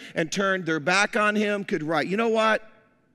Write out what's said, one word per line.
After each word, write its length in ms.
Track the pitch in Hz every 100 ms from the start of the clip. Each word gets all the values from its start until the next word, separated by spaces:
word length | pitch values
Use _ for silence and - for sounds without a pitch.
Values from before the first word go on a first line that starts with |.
| -
and 160 | 165 165
turned 360 | 190 196 190 160
their 140 | 160
back 360 | 143 190 208 214
on 180 | 208
him, 300 | 208 208 208
could 180 | - 180
write, 240 | 151 156 147
"You 100 | 202
know 120 | 233
what? 420 | 220 220 214 - - _ _ _